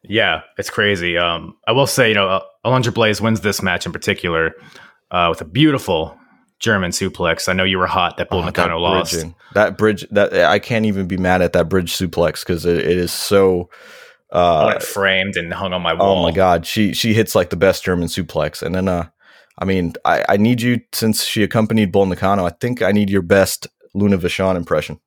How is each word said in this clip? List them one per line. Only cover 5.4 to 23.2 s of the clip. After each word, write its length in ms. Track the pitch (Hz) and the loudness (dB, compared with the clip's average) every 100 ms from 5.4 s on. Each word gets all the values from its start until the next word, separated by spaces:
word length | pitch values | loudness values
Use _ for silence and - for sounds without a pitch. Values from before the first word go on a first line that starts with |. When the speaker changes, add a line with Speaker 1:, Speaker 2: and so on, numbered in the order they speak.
Speaker 1:
a 40 | |
beautiful 760 | 76 98 156 139 - 82 80 - _ _ _ _ | -4 2 2 2 -2 -2 -2 -10 _ _ _ _
German 320 | 117 104 87 | 0 0 0
suplex. 580 | - 95 - 87 82 - | -4 -6 -2 -2 -2 -2
I 40 | |
know 120 | 92 | 0
you 140 | 95 92 | 0 0
were 80 | 90 | 0
hot 300 | 92 87 - | 0 -2 -4
that 120 | 87 | -4
Bull 100 | 92 | -4
Speaker 2:
Oh, 20 | |
that 140 | 82 - | -4 -2
Speaker 1:
Nakano 220 | 90 82 | -2 0
lost. 340 | 85 82 85 | 0 0 0
Speaker 2:
bridging. 220 | 87 80 85 _ | -4 -6 -12 _
That 240 | 101 104 95 | 0 0 2
bridge, 280 | 107 101 - | 0 0 -2
that, 240 | 101 101 | 0 2
I 240 | 92 82 101 | 4 4 2
can't 280 | - 113 110 | 0 -2 0
even 200 | 98 90 | -2 -4
be 100 | 92 | -2
mad 240 | 92 92 | 0 2
at 120 | 87 | 2
that 160 | 90 85 | 2 2
bridge 240 | 95 85 | 0 -2
suplex 520 | - 90 82 85 - | -4 -4 0 0 -2
'cause 220 | - 85 85 | -4 -2 0
it, 120 | 85 | 0
it 180 | - 90 | 2 0
is 140 | 87 | -2
so, 580 | - - 98 95 90 87 - - - - _ _ | -6 0 4 4 2 -4 -16 -20 -20 -20 _ _
uh, 340 | 87 87 80 67 | 2 4 4 2
Speaker 1:
Oh, 20 | |
it 120 | - | 0
framed 540 | - 104 98 95 98 92 | -6 -2 0 0 -2 -4
and 160 | 85 | -6
hung 180 | 90 98 | -6 -6
on 80 | 90 | -4
my 100 | 87 | -4
Speaker 2:
Oh 40 | 82 | 0
Speaker 1:
wall. 260 | 98 92 | 2 2
Speaker 2:
my 80 | 85 | 2
God. 340 | 85 92 87 82 | 2 2 2 0
She, 260 | 110 104 | -2 0
she 220 | - 117 | 0 0
hits, 200 | 110 107 | 2 2
like, 160 | 101 87 | 0 0
the 60 | 87 | 2
best 280 | 95 90 | 2 2
German 240 | - 90 85 | -2 -2 -2
suplex. 540 | - 82 80 76 - | -4 -4 -4 -4 -4
And 120 | 80 | -6
then, 120 | 92 95 | -2 -2
uh, 180 | 87 82 _ _ - _ - | -2 -4 _ _ -20 _ -8
I 60 | |
mean, 300 | 92 92 85 - | -2 0 -2 -2
I, 200 | - 82 - | 0 0 2
I 80 | 101 | 2
need 240 | 110 123 | 2 2
you, 200 | 120 120 _ | 0 -2 _
since 320 | - 110 107 | -2 -2 0
she 180 | - 113 | -2 0
accompanied 480 | 98 117 110 110 101 | 0 0 0 2 2
Bull 160 | 98 98 | 2 2
Nakano, 380 | 87 95 98 | 0 0 0
I 60 | 87 | 0
think 320 | - 120 123 | -4 -6 -2
I 100 | 95 | 0
need 160 | 104 101 | 2 2
your 120 | 98 | 0